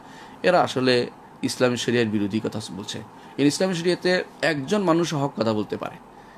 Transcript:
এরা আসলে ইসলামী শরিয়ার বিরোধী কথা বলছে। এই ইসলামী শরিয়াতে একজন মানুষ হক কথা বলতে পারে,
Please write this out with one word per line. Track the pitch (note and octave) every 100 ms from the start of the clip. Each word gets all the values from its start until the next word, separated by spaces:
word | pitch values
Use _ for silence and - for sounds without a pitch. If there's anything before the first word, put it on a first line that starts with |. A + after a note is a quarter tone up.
| - - - -
এরা | F3+ F3
আসলে | B2+ C3 B2+ B2 A#2+ - - -
ইসলামী | B2+ - B2+ A#2+
শরিয়ার | - A#2+ A2+
বিরোধী | G#2+ G2+ G#2+
কথা | A2 A2 - F2+
বলছে। | A2 G#2 G#2+ - - -
এই | C#3+
ইসলামী | - F#3+
শরিয়াতে | E3+ E3+ E3+ F#3 F#3 - -
একজন | D3 D3+ C3+ G#3
মানুষ | F#3 E3 E3
হক | D3+ C#3 -
কথা | -
বলতে | G#2+ G#2 G#2
পারে, | - - - - -